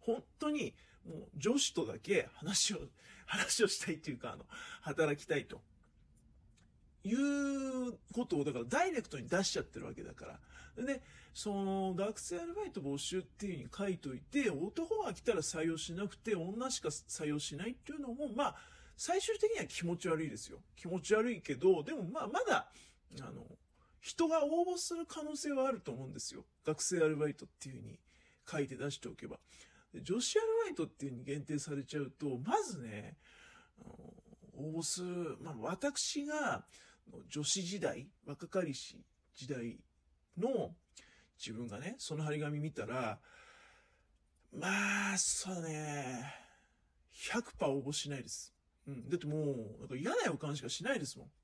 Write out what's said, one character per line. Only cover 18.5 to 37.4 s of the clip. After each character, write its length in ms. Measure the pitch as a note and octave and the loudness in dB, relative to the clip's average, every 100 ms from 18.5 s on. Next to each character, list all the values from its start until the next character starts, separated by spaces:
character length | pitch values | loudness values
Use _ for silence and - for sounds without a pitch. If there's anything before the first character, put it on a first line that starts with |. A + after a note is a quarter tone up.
| - - - - - | 0 -16 -20 -20 -8
最 240 | - F#4 | 2 2
終 180 | - A4 | 4 4
的 140 | G#4+ | 4
に 60 | A4+ | 2
は 80 | - | -2
気 180 | - | -2
持 120 | E3+ E3+ | 0 0
ち 120 | F3+ | 2
悪 160 | D#3+ | 2
い 60 | D#3+ | 0
で 60 | G#2+ | -4
す 120 | - | -10
よ。 100 | - - | -14 -18
気 140 | - F3+ | -12 -4
持 120 | F3+ | -4
ち 140 | C#3+ | 4
悪 160 | G#3+ A#3 | 6 6
い 120 | G#3+ | 0
け 120 | - | -2
ど、 280 | C3 F#3 F3+ | 6 8 8
で 100 | D3 | 6
も 120 | D#4+ | -2
ま 200 | F3 C4+ | -2 -2
あ、 20 | G3+ | 0
ま 140 | D4+ | 2
だ、 260 | A#4+ - - - - - _ - | 6 4 4 -12 -20 -20 _ -12
あ 100 | C3 | -10
の、 160 | - - - _ _ _ - | -12 -14 -20 _ _ _ -16
人 280 | - - E4 | -10 2 4
が 160 | D#4+ | 6
応 200 | C#4+ D#4+ | 6 4
募 140 | F4 F4 | 4 2
す 160 | - | -2
る 120 | E4+ E4 | -4 -4
可 160 | - | -6
能 140 | D4+ D4+ | -6 -4
性 160 | D4+ | -2
は 160 | C#4 C4+ | 2 2
あ 40 | |
る 80 | A#3 | 2
と 120 | - | -4
思 140 | B2+ C3 | -8 -8
う 20 | |
ん 40 | |
で 80 | - | -8
す 140 | - | -8
よ。 100 | - - _ | -10 -16 _
学 180 | - D#3 | -2 0
生 160 | - F3 | 2 6
ア 100 | D#3 | 6
ル 80 | D3+ | 6
バ 120 | D3+ | 2
イ 60 | |
ト 120 | C#3+ - | 0 -10
っ 20 | _ | _
て 80 | C#3 | -12
い 40 | |
う 80 | C3 | -12
風 100 | A2 | -12
に 80 | - _ _ - _ - | -16 _ _ -20 _ -6
書 100 | D3+ | -2
い 60 | C#3 | 0
て 100 | C3 | 0
出 140 | C#3+ | -4
し 80 | C#3 | -4
て 80 | B2 | -8
お 40 | |
け 140 | G#2 A#2 | -10 -10
ば。 120 | - _ - - - _ | -12 _ -20 -20 -20 _
で、 100 | - | -12
女 180 | C3+ G3+ | -2 0
子 180 | B3 G#4+ | 4 4
ア 40 | |
ル 60 | A4 A4+ | 6 4
バ 60 | G#4+ | 2
イ 40 | |
ト 100 | D4+ | 0
っ 40 | - | -2
て 180 | - C#3 | -2 -6
い 20 | |
う 40 | |
風 60 | B2 | -6
に 60 | |
限 200 | B2+ C#3+ | -4 -4
定 140 | C#3 D3 | -2 -2
さ 160 | D3+ | -2
れ 100 | C#3+ | -4
ち 120 | C3 D3+ | -2 -4
ゃ 40 | |
う 100 | C3+ | -4
と、 280 | - D3 B2+ | -2 -2 -2
ま 240 | D3+ F#4 | 4 4
ず 180 | F4+ F#3 | 4 -2
ね、 360 | A#2+ G#2 A#2+ D3+ - - - - - - | -6 -8 -8 -14 -20 -20 -20 -20 -20 -20
あ 40 | |
の、 300 | - - - - - - - | -18 -16 -18 -20 -20 -20 -20
応 240 | - D3+ D#3+ | -8 -4 -2
募 40 | |
す 200 | D#3+ - | -2 -2
る、 340 | F3+ F3 E3+ - | -2 -2 -2 -4
ま 120 | C#3+ | -8
あ、 20 | C3+ | -6
私 680 | A2 F#3 C#4+ C#4 - D4+ | -4 0 0 0 -2 -2
が、 400 | C#4+ D4+ C#4+ - - - - - - - - | -2 0 0 0 -4 -20 -20 -20 -20 -18 -8
女 160 | D3 | -4